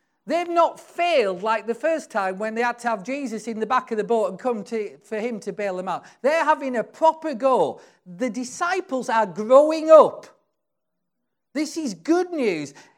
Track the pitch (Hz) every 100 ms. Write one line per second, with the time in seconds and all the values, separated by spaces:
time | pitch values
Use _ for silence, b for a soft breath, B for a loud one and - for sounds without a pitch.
0 | _ _ - 320 349 339 320 - - -
1 | 349 311 202 180 208 226 208 226 311 320
2 | - 220 190 190 220 220 240 240 240 220
3 | 180 277 269 220 226 220 214 254 233 220
4 | 185 233 196 185 254 226 190 226 208 139
5 | _ 220 226 220 202 180 202 185 185 165
6 | B B 247 320 294 302 277 247 208 -
7 | 320 320 320 240 269 240 151 107 B B
8 | - 175 254 220 247 - 349 381 359 262
9 | 240 226 208 165 214 262 302 320 311 311
10 | 220 - - _ _ _ _ _ _ _
11 | _ _ _ _ _ 262 311 330 302 175
12 | 165 330 349 339 233 165 143 - B